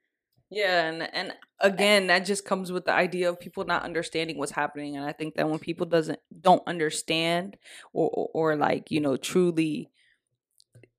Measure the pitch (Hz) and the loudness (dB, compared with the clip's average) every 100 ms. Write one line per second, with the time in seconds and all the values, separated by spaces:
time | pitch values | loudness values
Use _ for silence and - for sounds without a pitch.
0 | _ _ _ _ _ 202 190 180 160 165 | _ _ _ _ _ -2 2 2 2 -2
1 | - 170 190 - - - 196 190 202 208 | -6 -6 -8 -10 -18 2 2 4 4 6
2 | 185 180 185 196 - 190 180 180 - - | 6 4 2 -4 -2 -4 -2 -2 0 2
3 | 180 180 175 175 180 196 175 175 175 165 | 2 0 0 -2 -8 -8 -2 -2 -2 -6
4 | 165 160 160 143 143 - 147 147 147 143 | -4 -4 -4 -4 -4 -4 -4 -6 -8 -6
5 | 143 - 160 - 156 156 - 165 170 170 | -8 -6 -6 -2 -2 -2 -4 -6 0 0
6 | 160 - _ 160 185 175 - 175 156 156 | 0 -6 _ 2 4 4 2 -2 -2 -2
7 | - 165 165 175 196 - - - - - | -2 0 0 -2 -4 -12 -20 -20 -8 -2
8 | - - - 156 160 151 - - - 156 | -2 -2 -4 0 0 2 0 0 -2 -2
9 | 147 127 - 185 175 160 160 147 - _ | 0 -2 0 2 2 2 -2 -4 -10 _
10 | _ _ _ _ _ _ _ - - | _ _ _ _ _ _ _ -20 -20